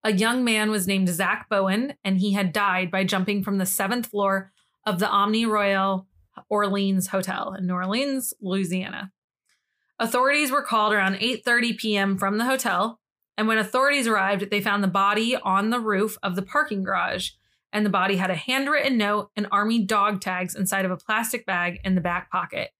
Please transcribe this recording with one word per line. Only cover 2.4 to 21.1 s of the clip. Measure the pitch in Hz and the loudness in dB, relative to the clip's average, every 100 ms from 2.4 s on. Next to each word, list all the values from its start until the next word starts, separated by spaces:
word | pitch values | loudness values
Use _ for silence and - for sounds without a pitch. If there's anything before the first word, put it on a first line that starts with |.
| 185 | 0
died | 185 202 185 185 | 0 0 0 0
by | 190 190 | 0 0
jumping | 196 185 208 | 0 0 -2
from | 190 202 | -2 -2
the | 185 | -2
seventh | - 196 240 233 | -2 -2 -2 -4
floor | 202 196 196 190 _ _ _ - | -2 0 0 -4 _ _ _ -4
of | 175 | 0
the | 208 | 0
Omni | 202 202 220 226 | 2 2 2 2
Royal | 214 202 196 196 190 190 _ _ - - | 2 2 2 2 0 -6 _ _ -20 -4
Orleans | 208 202 202 196 190 180 | 0 0 0 2 0 0
Hotel | 196 185 - - 190 | -2 -2 -4 -6 -4
in | 180 | -2
New | |
Orleans, | 180 185 226 285 269 254 - | -2 -2 -2 -2 -2 -6 -8
Louisiana. | 196 196 190 185 - - 196 _ _ _ _ _ _ _ _ _ | -4 -2 0 -2 -4 -10 -12 _ _ _ _ _ _ _ _ _
Authorities | 226 247 262 294 294 | -2 2 2 2 2
were | 277 | 0
called | - 226 214 | 0 2 2
around | 208 190 196 | 4 2 0
eight | 226 254 - | -2 -2 2
thirty | 240 233 | 2 2
P | 220 220 208 | -2 -2 0
M | 196 196 | 0 0
from | 196 208 | 0 0
the | 247 | 0
hotel, | 269 254 180 220 233 _ _ _ - | 0 0 0 -2 -4 _ _ _ -4
and | 220 | 0
when | 220 | 2
authorities | 214 254 277 285 233 | 2 2 2 2 2
arrived, | 214 190 202 202 | 2 2 0 0
they | 208 | -2
found | 208 202 | 0 0
the | 196 | 2
body | 190 196 208 226 247 | 2 2 2 0 -2
on | 196 190 214 | 0 0 0
the | 247 | -2
roof | 220 196 214 - | 0 0 0 -2
of | 196 180 | -4 -4
the | |
parking | 190 285 302 202 | -2 -2 0 -2
garage, | 190 185 175 185 185 - _ _ _ | -2 -2 -2 -4 -8 -12 _ _ _
and | 214 208 | 0 2
the | |
body | 190 190 190 | 2 2 0
had | 190 | 0
a | 165 | -2
handwritten | - 262 277 294 269 247 | -2 -2 0 0 2 2
note | 208 208 202 - | 2 0 -2 -6
and | 208 | 0
Army | 202 208 233 | 0 2 0
dog | 190 220 202 196 | 2 2 2 0
tags | 190 180 180 | -2 -4 -4
inside | - 185 196 | -4 -2 0
of | 190 | -2
a | 180 | -4
plastic | - | -2